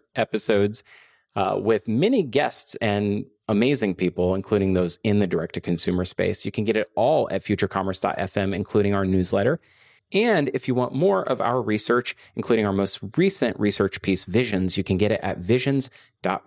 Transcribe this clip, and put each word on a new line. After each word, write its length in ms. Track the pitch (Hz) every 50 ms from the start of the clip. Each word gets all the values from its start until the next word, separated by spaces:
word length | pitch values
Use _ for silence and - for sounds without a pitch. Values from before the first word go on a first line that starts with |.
| _
<laughs> 120 | _ -
episodes, 640 | - 110 - - 107 - - 110 101 101 104 110 - - - - - - _ _ _ _ _ -
uh, 220 | 101 98 95 101 98
with 280 | 98 107 113 104 - 117
many 340 | 107 120 170 220 269 240
guests 520 | 170 127 104 135 147 127 - - - - -
and 500 | - - 107 101 104 104 104 101 104 - - _ _ _ -
amazing 480 | 107 101 117 135 147 120 110 98 90
people, 380 | - 92 90 - - 90 90 95
including 380 | 95 95 - 110 101 98 95
those 260 | 95 90 90 85 - - -
in 140 | 110 104 104
the 80 | 101
direct-to-consumer 800 | 90 90 82 82 - - - - - 87 82 - - 90 90 90
space. 400 | - - - 95 92 92 - -
You 60 | 107
can 120 | - - 107
get 100 | 107 104
it 160 | 107 104 - -
all 320 | - 110 131 160 151 113 -
at 120 | - 98
future 260 | - - 104 - 104 95
commerce 320 | - 95 95 98 95 -
dot 140 | - 95 -
F 220 | - 98 92 - 104
M, 160 | 98 98 98
including 400 | 98 104 - - 107 101 101 101
our 100 | 98 95
newsletter. 560 | 95 95 95 90 - - 98 101 123 160 170 _ _ _ _ _ _ _ _ _ _
And 380 | - 196 226 240 214 170 143 143 -
if 120 | 127 -
you 80 | - 123
want 200 | 123 123 120 -
more 340 | 131 165 196 196 190 - -
of 140 | 131 -
our 180 | - 117 123 127
research, 560 | 110 110 107 104 - - 120 123 123 - - _ - - -
including 300 | 117 107 - 120 110 107
our 80 | 101
most 260 | 95 98 98 95 - - - 95 - -
recent 420 | 180 196 185 - 135 113 - -
research 400 | 104 104 98 - 98 95 - -
piece, 240 | - - 95 90 -
Visions, 540 | - 90 113 127 110 104 92 95 92 - 101
you 60 | 92
can 120 | - 98
get 160 | 90 104 104
it 80 | 110 -
at 140 | - 95 -
visions 540 | - 90 90 117 - - 139 139 139 131 - - - - _ _ _
dot 200 | - 92 95 - -